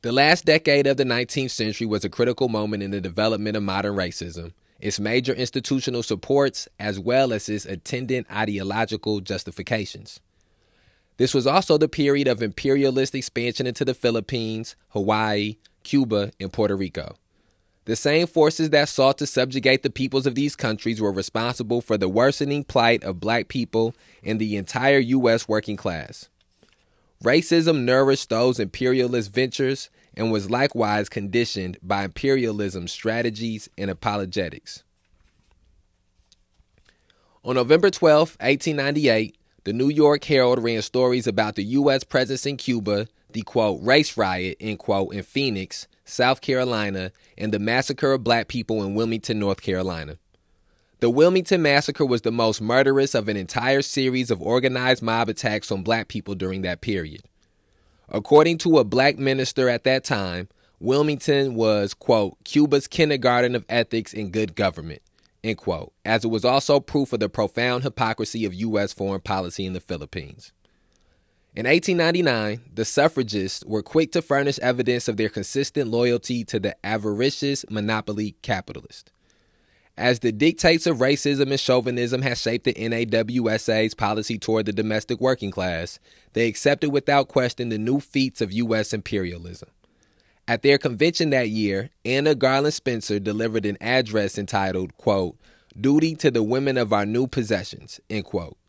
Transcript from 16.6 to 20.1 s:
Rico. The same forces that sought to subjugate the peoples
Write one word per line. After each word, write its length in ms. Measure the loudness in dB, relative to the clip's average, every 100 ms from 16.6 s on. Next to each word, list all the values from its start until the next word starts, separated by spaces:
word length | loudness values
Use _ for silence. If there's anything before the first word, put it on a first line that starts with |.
| 0 0
Rico. 400 | -2 -6 -10 -16 _ _ _ _ _ _ -6
The 100 | -2
same 320 | 2 2 2
forces 440 | 4 4 4 2
that 180 | 4 2
sought 300 | 4 2 2
to 60 | -2
subjugate 580 | 0 0 2 2 2
the 60 | 0
peoples 360 | -2 -2